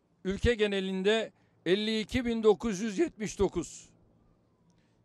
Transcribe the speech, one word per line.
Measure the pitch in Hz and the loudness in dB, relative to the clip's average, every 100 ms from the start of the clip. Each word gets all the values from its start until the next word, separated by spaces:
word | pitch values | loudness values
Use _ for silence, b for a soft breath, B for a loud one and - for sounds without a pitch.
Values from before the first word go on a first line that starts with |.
| _ _ | _ _
ülke | 185 196 233 | -8 -2 0
genelinde | 226 208 196 190 190 190 220 214 _ b _ 160 | 2 0 0 -2 0 2 2 0 _ b _ 0
elli | 196 214 220 | 0 2 -2
iki | 208 254 | -2 -2
bin | 240 226 | -2 2
dokuz | 214 202 233 185 | 4 4 2 -4
yüz | 226 190 | -4 -2
yetmiş | 339 - 202 - | -2 -2 -8 -2
dokuz. | 190 175 151 - - _ _ _ _ _ _ _ _ _ _ _ | -2 -2 -8 -10 -20 _ _ _ _ _ _ _ _ _ _ _